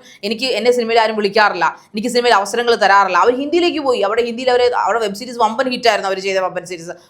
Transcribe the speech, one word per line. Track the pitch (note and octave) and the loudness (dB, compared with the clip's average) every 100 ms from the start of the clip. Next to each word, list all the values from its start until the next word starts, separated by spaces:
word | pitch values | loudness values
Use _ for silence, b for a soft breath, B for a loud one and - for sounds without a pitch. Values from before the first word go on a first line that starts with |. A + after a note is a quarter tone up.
| B B | B B
"എനിക്ക്, | G#3 A3 C4 | -8 -4 -4
എന്നെ | G#3 A#3+ | 0 2
സിനിമയിൽ | B3 A3+ A#3 | 2 2 2
ആരും | A3 G#3+ | 2 0
വിളിക്കാറില്ല, | G3+ G#3+ G#3 F3+ D#3+ - _ | 0 2 2 2 -2 -4 _
എനിക്ക് | G#3+ A#3+ | -8 -2
സിനിമയിൽ | A#3+ A#3+ | 0 4
അവസരങ്ങൾ | G3+ G3+ A#3 A#3+ A#3 | 2 2 -2 0 2
തരാറില്ല." | G3 G3 F#3+ F3 | 4 4 4 4
അവർ | G#3 B3+ | 2 0
ഹിന്ദിയിലേക്ക് | D4 E4+ E4+ D4 | -2 0 0 -2
പോയി, | C4+ A3+ | -2 0
അവിടെ | G3 A3+ | 0 0
ഹിന്ദിയിൽ | A#3+ A#3 B3+ | -2 -4 0
അവരെ, | B3 B3 A3+ | 2 2 0
അവിടെ | F#3+ A3+ | -2 0
വെബ് | G#3 G3 | -2 -6
സീരീസ് | B3+ A#3+ | -12 -2
വമ്പൻ | A3 A3+ B3+ | -2 0 -4
ഹിറ്റായിരുന്നു | A#3+ A#3 G3+ G3 | 0 0 0 -2
അവർ | F#3+ | -4
ചെയ്ത | G3 F#3+ | -2 -2
വമ്പൻ | F#3 F3 E3+ | -2 -6 -10
സീരീസ്. | F3 E3+ E3 | -12 -12 -16